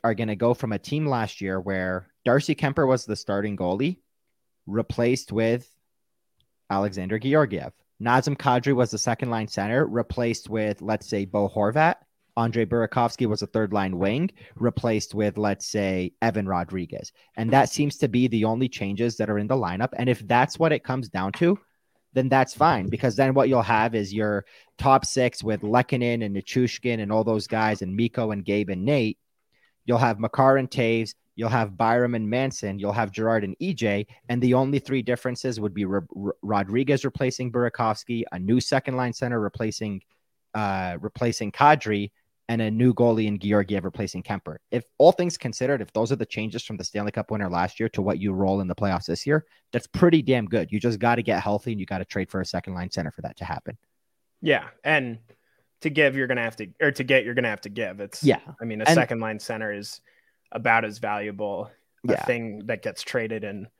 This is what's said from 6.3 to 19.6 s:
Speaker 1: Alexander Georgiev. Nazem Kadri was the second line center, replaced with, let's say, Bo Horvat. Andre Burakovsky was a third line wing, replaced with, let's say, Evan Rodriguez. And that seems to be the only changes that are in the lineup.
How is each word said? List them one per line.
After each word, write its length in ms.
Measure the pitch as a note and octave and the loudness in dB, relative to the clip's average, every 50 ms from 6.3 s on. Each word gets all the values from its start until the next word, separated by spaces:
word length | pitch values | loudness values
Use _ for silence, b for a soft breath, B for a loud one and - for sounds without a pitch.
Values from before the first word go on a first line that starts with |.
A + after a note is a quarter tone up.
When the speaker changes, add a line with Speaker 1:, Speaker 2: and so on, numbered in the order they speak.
| _ _ _ _ _ _ _ - | _ _ _ _ _ _ _ -2
Speaker 1:
Alexander 480 | F#2+ G2 G2+ G#2 F#2+ G2 F#2 F2+ G#2+ A2 | 0 0 0 0 -2 -4 -4 -4 -4 -2
Georgiev. 540 | G#2+ C3+ C#3+ D#3 D3 G#2+ G2+ E2 C2 B1 - _ _ _ _ - G#2+ | 0 2 4 4 4 2 0 -4 -6 -8 -12 _ _ _ _ -4 2
Nazem 340 | A#2 B2 C3 C3+ D3+ C#3+ | 4 4 4 4 2 -2
Kadri 380 | - - C3+ B2 B2 A#2+ C#3 C#3 | 0 2 2 4 4 4 2 2
was 160 | A#2+ B2 A2+ | 2 2 2
the 80 | - G#2+ | 0 -2
second 320 | - - A#2 - - B2+ | -2 -2 -2 -2 -2 -2
line 160 | A#2 A2 G#2+ | -2 -4 -4
center, 400 | G#2 - - G2 G#2+ A#2 C3 D#3 | -4 -4 -4 -2 0 0 0 0
replaced 600 | - G#2+ A#2+ A2+ - - - A#2+ A#2 A2+ - - - | 0 0 -2 -2 -2 -2 -2 -2 -2 -2 -4 -6 -6
with, 340 | G#2+ A2 G#2+ G#2+ G#2 - - | -4 -2 -2 -2 -4 -4 -2
let's 260 | G#2 G#2+ G#2+ - - | -2 -2 -2 -2 -4
say, 160 | - G2+ G2+ | -4 -4 -4
Bo 240 | F#2 - G#2 G2+ F#2+ | -2 0 0 0 0
Horvat. 480 | - A2 G#2 G#2 A#2 D3+ D#3 E3+ - - _ _ _ _ _ _ _ | 0 0 0 2 4 4 4 4 2 0 _ _ _ _ _ _ _
Andre 280 | A#2 A2+ A#2 A2 A2+ A2 | 0 0 0 2 0 0
Burakovsky 600 | F2+ A#2+ A#2 A2+ G#2+ - B2+ A#2+ A2+ - - B2+ | 2 2 0 0 0 2 2 0 0 0 0 -2
was 160 | A2 G#2+ G#2 G#2 | -2 0 -2 -4
a 40 | |
third 260 | - - A2 A2 G2 G2+ | -2 -2 0 0 0 0
line 260 | G2+ G2 F#2+ F#2 F2 | 0 -2 -2 -2 0
wing, 320 | F#2+ G2 G#2+ C#3 F3 G3 B B B B B | 0 0 0 0 -2 -4 B B B B B
replaced 580 | - A#2+ A#2+ - - - A#2 A2 G#2+ - - - | -2 -2 -2 0 0 0 0 0 -2 -2 -4 -2
with, 220 | G#2 G#2+ G#2 F2+ | -2 -2 0 0
let's 300 | G#2 G#2+ G#2 G2 - - - | 0 -2 -2 -2 -2 -6 -6
say, 440 | - G#2+ G2+ F#2+ F#2+ F#2 F2+ F#2 - _ A2+ | -4 -2 -2 0 -2 -2 -4 -6 -4 _ -2
Evan 260 | A#2 F#2 G#2+ G2 F#2+ | -2 0 -2 -2 -2
Rodriguez. 640 | F#2+ F2 F2 - F#2 F#2 F2 D#2+ - - - - b b b b _ | -2 -2 -2 -4 -6 -8 -8 -8 -10 -12 -14 -14 b b b b _
And 140 | - A2+ A2+ C3 | -6 0 4 4
that 160 | C3+ C3 B2 | 4 4 4
seems 300 | - - D3 D3 - - | 2 0 -2 -2 0 -2
to 100 | - B2 | -2 0
be 180 | G#2+ B2 B2+ | 2 2 2
the 200 | B2 A2+ A2 G#2+ | 2 2 2 2
only 220 | A2+ A2+ A#2+ C3 B2+ | 2 0 0 -2 -2
changes 500 | - - G2+ G2 G2+ F#2+ A#2 A#2+ A2+ - | -4 -4 -6 -4 -2 -2 -2 -2 -2 -2
that 100 | A2 G#2+ | -2 -2
are 100 | G#2+ G#2 | -2 -2
in 80 | G#2 | 0
the 80 | G#2+ C3 | 0 0
lineup. 360 | C3+ | 0